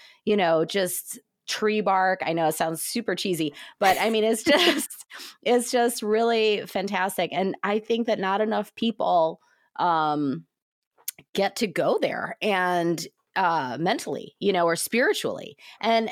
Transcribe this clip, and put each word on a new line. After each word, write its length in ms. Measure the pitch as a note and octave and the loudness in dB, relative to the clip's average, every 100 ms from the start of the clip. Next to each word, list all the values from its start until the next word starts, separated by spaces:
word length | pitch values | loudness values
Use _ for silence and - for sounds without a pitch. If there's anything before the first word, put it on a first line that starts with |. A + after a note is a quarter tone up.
| - _ | -20 _
you 140 | - G#3 | -2 2
know, 260 | E3+ E3 | 4 2
just 560 | E3 G3 F3+ - - - _ _ - | 2 -2 -2 -4 -10 -16 _ _ -10
tree 360 | - G#3+ G#3+ | -2 0 0
bark. 400 | G3+ F#3+ F#3 F#3 - | 2 2 2 0 -2
I 60 | |
know 160 | E3 D#3+ | 0 0
it 80 | D#3+ | 0
sounds 260 | E3 D#3+ | -2 -4
super 340 | - A#3 - F3+ | -6 -4 -4 -4
cheesy, 380 | G3+ E3 D#3 - - - | -2 -2 -4 -6 -14 0
but 160 | G3 F3 | 2 4
I 100 | G#3 | 2
mean, 140 | A3 | 2
it's 200 | A3 A3+ | 2 2
<laughs> 20 | - | 4
just, 600 | D4+ F4 D4 - - - - - - | 4 4 2 -2 -10 -18 -18 -18 -6
it's 300 | - B3 A#3+ | 0 0 2
just 300 | B3 A#3+ A#3+ | 2 2 0
really 640 | G#3+ G#3+ A#3 A3+ G#3+ G#3 - | 0 2 2 2 2 0 -2
fantastic. 640 | G3 F#3+ G3 F#3+ - E3 | -4 -2 -2 -2 -2 -2
And 240 | E3+ F#3+ - | 0 -2 -2
I 180 | G3+ G#3+ | -2 -2
think 280 | G#3+ A#3 A#3 | 0 -2 0
that 100 | G3+ | 0
not 220 | F#3+ G3+ | 0 0
enough 340 | A3 G#3 G#3 - | 0 -2 -4 -2
people, 680 | A#3 - - F3 D#3+ - _ _ _ - | -2 0 2 4 2 -2 _ _ _ -2
um, 720 | F3 D#3+ D#3 D3 C#3+ D#3+ - _ _ _ _ _ - - - | 0 2 2 0 -2 -4 -8 _ _ _ _ _ -16 -16 -8
get 240 | - G3 - | -2 -2 -2
to 100 | G#3 | -4
go 320 | E3 G3 G#4 | 0 0 2
there 380 | A#3+ - - - | 0 -4 -8 -4
and, 640 | G#3+ F#3 F3+ F3 E3+ E3 E3 _ _ F#3 | -2 0 2 2 0 -2 -6 _ _ 0
uh, 420 | F3 E3 B2+ A#2+ | 0 0 -2 -2
mentally, 580 | F3 C#4+ - C#3+ - - | -2 -2 -4 -8 -10 -4
you 140 | G3 | 0
know, 100 | F#3 | 2
or 140 | E3+ E3 | 2 0
spiritually. 800 | - A3+ D#4 - C3 F2+ - - - - | 0 0 2 0 -4 -6 -12 -18 -20 -6
And, 280 | A3 A3+ A3 | 0 0 0